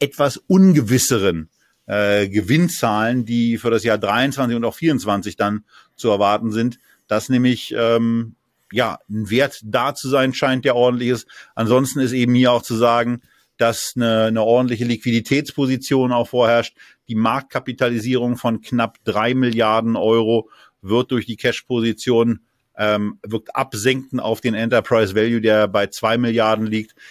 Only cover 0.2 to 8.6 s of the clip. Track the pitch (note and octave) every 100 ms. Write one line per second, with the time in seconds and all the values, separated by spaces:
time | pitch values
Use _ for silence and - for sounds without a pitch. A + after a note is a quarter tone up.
0.2 | C#3+ - - F#3+ F#3+ D3+ A2 B2+ - A#2
1.2 | F#2+ E2 D#2 _ _ _ - G2+ G#2 G#2
2.2 | G2+ G#2 F#2+ D#3 F3 - A#2+ G#2+ A2+ B2
3.2 | A2+ A#2 A#2 A2+ A#2+ A2+ A2+ G#2 G2+ A2
4.2 | C#3 C#3 B2 A#2 A#2 - E3 C#3 G#2 G2+
5.2 | G2 - G#2 G#2 - - _ - A#2 G2+
6.2 | G2+ G#2+ A2+ G#2+ A#2+ - _ _ _ G#2+
7.2 | - B2+ B2+ A#2 - A2 A#2 A#2 A#2 A#2
8.2 | A2+ - _ _